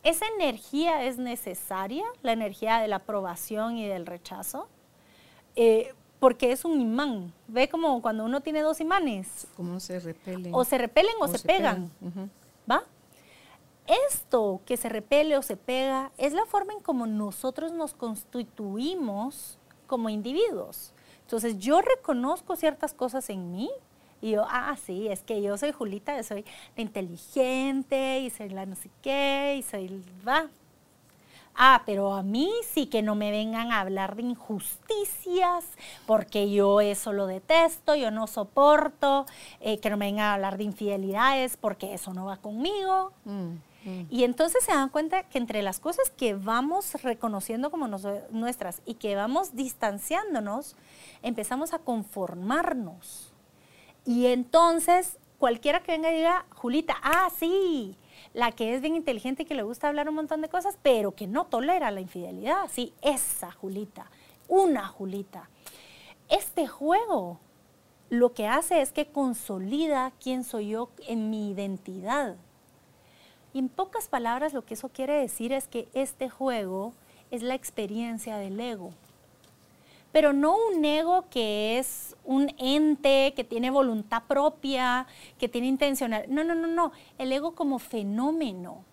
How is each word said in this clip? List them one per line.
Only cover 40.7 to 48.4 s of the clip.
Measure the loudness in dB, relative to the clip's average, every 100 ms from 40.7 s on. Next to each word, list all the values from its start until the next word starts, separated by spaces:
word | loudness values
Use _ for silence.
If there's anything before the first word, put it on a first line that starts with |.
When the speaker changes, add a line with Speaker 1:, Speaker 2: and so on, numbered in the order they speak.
| -4 -2 -2 -2 2 4 4 0 -2
Speaker 1:
porque | -4 -4 -8
eso | -8 -8
no | -8
va | -8 -8
conmigo. | -8 -4 -2 -2 0 0 0 -8
Speaker 2:
Mm, | -10 -8 -6 -8 -16 _
mm. | -12 -10 -4
Speaker 1:
Y | 2
entonces | 2 4 2 4
se | 4
dan | 2 4
cuenta | 0 0 -2 -2
que | -4
entre | -2 -2
las | -2 -4
cosas | -4 0 0
que | 2 0
vamos | 0 0 0 2 0 -2 -4
reconociendo | -4 -2 -2 -4 -4 -4 -2
como | -2 -4
nos-, | -4 -4 -6 -6
nuestras | -4